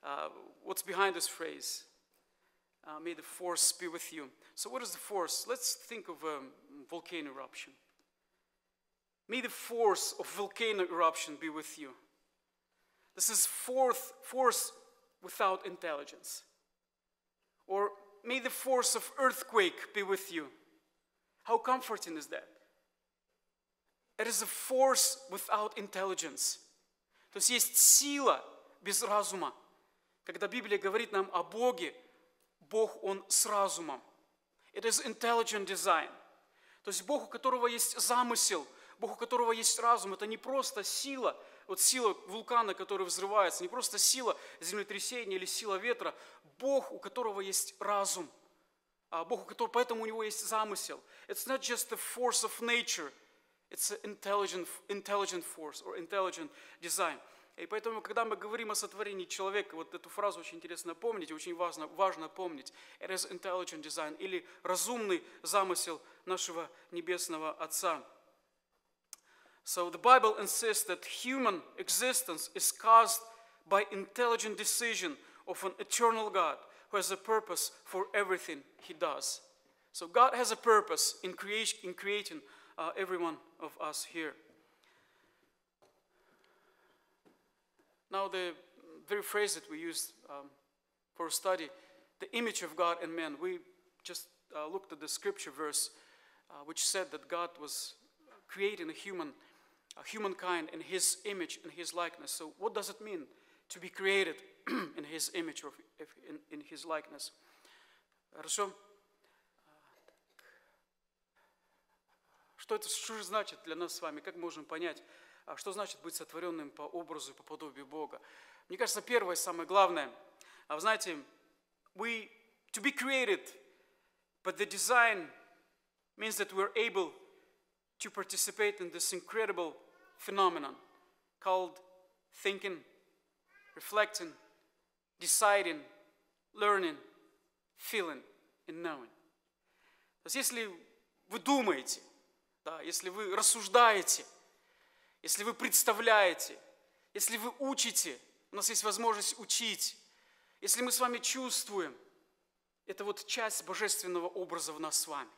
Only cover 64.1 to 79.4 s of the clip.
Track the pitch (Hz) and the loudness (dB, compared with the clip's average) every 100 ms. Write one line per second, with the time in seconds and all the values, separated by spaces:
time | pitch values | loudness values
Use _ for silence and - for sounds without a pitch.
64.1 | 156 190 180 - - 170 180 202 240 214 | -6 -6 -6 -8 -12 -2 0 0 -2 0
65.1 | 175 - - - 196 190 175 - 151 - | -2 -2 -12 0 2 2 0 -2 -6 -12
66.1 | - - 185 180 165 156 - - 175 165 | -18 -6 -4 -2 -6 -8 -12 -10 -8 -4
67.1 | 175 170 160 156 - 160 - 185 156 117 | -2 -2 -4 -4 -4 -4 0 0 0 -4
68.1 | - _ _ _ _ _ _ _ _ _ | -20 _ _ _ _ _ _ _ _ _
69.1 | - _ _ _ _ - - 175 170 233 | -20 _ _ _ _ -6 -2 -2 2 10
70.1 | 254 220 214 196 - 226 208 - 175 - | 10 10 2 0 0 2 0 0 -4 -6
71.1 | - 247 269 240 185 - - 190 - 254 | -8 -4 2 2 2 -4 -12 0 2 2
72.1 | 247 - 160 - 190 - - 214 226 220 | 2 -2 -6 -8 0 0 2 10 10 10
73.1 | - - - - _ - 196 208 196 196 | 2 -4 -20 -20 _ 2 2 4 -4 -8
74.1 | - 240 233 214 190 208 - 233 208 180 | 0 2 2 0 -2 0 0 0 -2 -2
75.1 | 139 - - - 180 190 185 202 - 233 | -6 -14 -20 -10 -6 -6 -6 -4 4 4
76.1 | 226 214 202 165 131 - - - 202 180 | 4 0 2 2 0 -10 -20 -2 -2 0
77.1 | 190 - 220 214 - - - - 190 196 | -4 2 0 2 -4 -4 -6 -8 -4 0
78.1 | 214 196 180 - 147 135 _ - 160 165 | 0 2 0 -2 -10 -12 _ -16 -4 -2
79.1 | 139 - - | -2 -4 -6